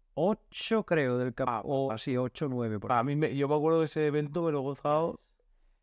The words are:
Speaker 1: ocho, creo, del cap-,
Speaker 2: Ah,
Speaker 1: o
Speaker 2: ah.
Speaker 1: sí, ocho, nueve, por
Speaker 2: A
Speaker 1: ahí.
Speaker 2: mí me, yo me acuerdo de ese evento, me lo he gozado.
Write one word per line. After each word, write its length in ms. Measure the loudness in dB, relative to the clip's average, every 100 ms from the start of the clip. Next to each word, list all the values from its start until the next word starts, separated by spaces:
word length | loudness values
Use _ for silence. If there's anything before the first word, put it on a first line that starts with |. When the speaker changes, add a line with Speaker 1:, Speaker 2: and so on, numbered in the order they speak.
| _
Speaker 1:
ocho, 680 | -2 0 0 _ -10 -2 0
creo, 320 | 2 2 2 0
del 160 | -2
cap-, 140 | -2 -2
Speaker 2:
Ah, 140 | -2
Speaker 1:
o 260 | -2 0 0
Speaker 2:
ah. 40 | -2
Speaker 1:
sí, 180 | -2 -2
ocho, 320 | -2 -4 -4
nueve, 300 | -2 -2 -4
por 140 | 0
Speaker 2:
A 60 | 0
Speaker 1:
ahí. 60 | 2
Speaker 2:
mí 100 | 2
me, 180 | 0
yo 140 | 0 2
me 60 |
acuerdo 240 | 2 4 2
de 60 | 2
ese 200 | 0 0
evento, 360 | 0 -2 -2
me 100 | -2
lo 60 | -2
he 40 |
gozado. 580 | -4 -4 0 0 0 -4 _ _ _ _ _ _